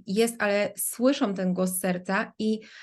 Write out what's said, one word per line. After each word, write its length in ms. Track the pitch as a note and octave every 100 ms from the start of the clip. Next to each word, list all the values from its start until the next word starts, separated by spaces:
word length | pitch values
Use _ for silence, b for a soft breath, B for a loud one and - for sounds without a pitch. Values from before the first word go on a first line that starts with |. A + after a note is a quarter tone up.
| -
jest, 280 | G3 A#3 A#3
ale 340 | G#3 G3+ G#3 -
słyszą 560 | - - B3+ C#4+ G#3+
ten 200 | F#3+ F#3
głos 260 | F3+ F#3 -
serca 540 | F#3+ F3+ F3+ G3 A3+ -
i 200 | A3 A3 B B